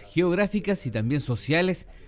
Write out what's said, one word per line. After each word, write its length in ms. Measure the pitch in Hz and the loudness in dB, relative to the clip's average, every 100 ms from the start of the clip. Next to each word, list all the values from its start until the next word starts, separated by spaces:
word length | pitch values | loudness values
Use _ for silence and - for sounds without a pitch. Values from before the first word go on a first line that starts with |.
| - | -4
geográficas 760 | 160 180 180 202 214 190 190 127 | 2 4 4 2 0 0 -2 -2
y 60 | |
también 300 | 110 113 143 | -2 0 0
sociales, 680 | - 113 - 160 185 175 - - | 0 -2 0 2 2 0 -6 -18